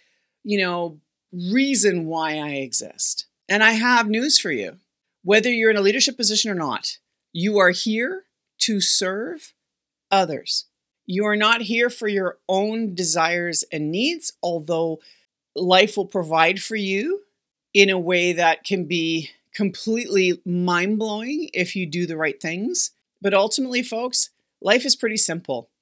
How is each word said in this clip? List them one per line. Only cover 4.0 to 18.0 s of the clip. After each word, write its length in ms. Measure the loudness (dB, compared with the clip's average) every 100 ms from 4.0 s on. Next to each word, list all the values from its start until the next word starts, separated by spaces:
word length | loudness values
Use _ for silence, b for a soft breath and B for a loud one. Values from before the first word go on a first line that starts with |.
| 2
news 300 | 0 2 2
for 120 | 2
you. 280 | -4 -6 -10 _ _ _ _
Whether 280 | 2 2 2
you're 200 | 2 4
in 60 | 4
a 40 |
leadership 340 | 4 4 0 0
position 320 | -2 -2 -2
or 60 | -2
not, 420 | -4 -4 -6 -10 _ _ _
you 240 | -4 0 2
are 140 | 2
here 540 | 0 -2 -2 -4 -8 -16 _ _ -4
to 220 | -2 0
serve 720 | 2 2 0 -4 -8 -12 -18 _ _ _ _ _ 0
others. 560 | 2 2 -4 -6 -6 -8 _ _ _ -6
You 160 | -2 0
are 120 | 2
not 240 | 2 0
here 280 | 0 0 0
for 200 | -2 -4
your 280 | -2 -2 -6 -2
own 440 | 0 0 -2 -4
desires 680 | -4 -2 0 0 0 -2 -4 -4
and 180 | -4 -4
needs, 440 | -2 -2 -2 -6 -6
although 560 | -4 -4 -2 -2 -2 -4 b b b _ _ -4
life 400 | 4 6 6 2
will 100 | -4
provide 560 | -4 0 4 4 2
for 140 | -4 -4
you 460 | -2 -2 -2 -4 -8 _ _ _ _
in 160 | 4 6
a 80 |
way 360 | 4